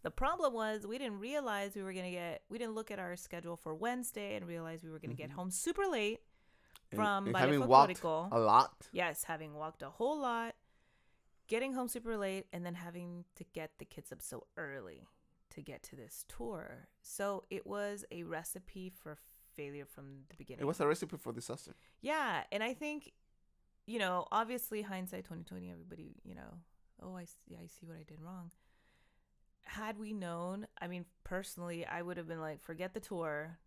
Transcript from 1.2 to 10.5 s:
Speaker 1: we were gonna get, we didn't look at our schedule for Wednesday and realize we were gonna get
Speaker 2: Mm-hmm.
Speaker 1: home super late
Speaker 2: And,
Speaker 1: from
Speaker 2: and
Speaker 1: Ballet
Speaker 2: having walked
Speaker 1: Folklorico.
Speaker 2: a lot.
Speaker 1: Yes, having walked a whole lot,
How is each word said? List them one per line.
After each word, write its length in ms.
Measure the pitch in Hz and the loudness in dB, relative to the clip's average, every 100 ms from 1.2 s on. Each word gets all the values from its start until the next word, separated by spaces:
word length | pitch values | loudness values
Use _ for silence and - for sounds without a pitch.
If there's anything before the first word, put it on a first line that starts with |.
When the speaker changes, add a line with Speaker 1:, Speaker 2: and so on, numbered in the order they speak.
| 226 294 262 202 202 196 | -2 -2 0 -2 -2 -4
Speaker 1:
we 80 | |
were 100 | 190 | -6
gonna 180 | 185 180 | -4 -4
get, 320 | 180 170 - _ | -4 -4 -6 _
we 80 | 226 | -6
didn't 180 | 233 220 | -4 -4
look 160 | 220 | -6
at 80 | 202 | -6
our 160 | 180 175 | -6 -6
schedule 400 | - 175 170 170 | -8 -8 -8 -8
for 180 | 160 160 | -6 -2
Wednesday 600 | 226 247 240 220 202 208 | 0 0 -2 -4 -4 -4
and 120 | 175 | -4
realize 360 | 170 165 165 | -6 -6 -8
we 60 | 165 | -10
were 80 | 156 | -10
gonna 140 | 151 | -8
get 160 | - 147 | -6 -6
Speaker 2:
Mm-hmm. 80 | 143 | -4
Speaker 1:
home 120 | 180 | -2
super 340 | 185 330 359 392 | 0 0 2 2
late 340 | 269 208 226 - - - - - - - | 4 2 0 -8 -20 -20 -20 -20 -20 -4
Speaker 2:
And, 60 | - | 2
Speaker 1:
from 280 | 214 196 196 | 4 4 4
Speaker 2:
and 80 | |
Speaker 1:
Ballet 120 | 190 131 | 6 8
Speaker 2:
having 140 | 147 127 | 8 12
walked 340 | 131 160 180 | 12 12 8
Speaker 1:
Folklorico. 280 | 170 160 180 | 2 2 4
Speaker 2:
a 80 | 117 | 6
lot. 480 | 110 113 - - - | 12 12 10 2 -6
Speaker 1:
Yes, 320 | - 175 165 - | 0 0 0 -4
having 280 | 160 156 | -4 -6
walked 300 | 151 156 - | -6 -6 -6
a 60 | 139 | -10
whole 280 | - 240 302 | 0 0 2
lot, 360 | 262 233 233 | 0 0 -2